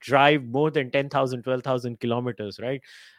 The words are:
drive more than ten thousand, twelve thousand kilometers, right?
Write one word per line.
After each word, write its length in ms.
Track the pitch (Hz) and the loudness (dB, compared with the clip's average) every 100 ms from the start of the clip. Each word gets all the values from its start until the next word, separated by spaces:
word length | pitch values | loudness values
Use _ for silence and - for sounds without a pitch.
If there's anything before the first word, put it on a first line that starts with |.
drive 420 | - 135 143 151 | 0 4 6 4
more 260 | 120 131 156 | 0 0 0
than 220 | 156 127 | 0 0
ten 180 | 139 139 | 0 0
thousand, 340 | 143 131 127 | 0 0 -2
twelve 200 | 123 127 | -2 -2
thousand 360 | 135 127 120 117 | 0 -2 -2 -4
kilometers, 600 | 120 117 123 117 104 95 | -2 -2 -2 -6 -10 -8
right? 220 | 117 135 - - - | -6 -6 -10 -20 -20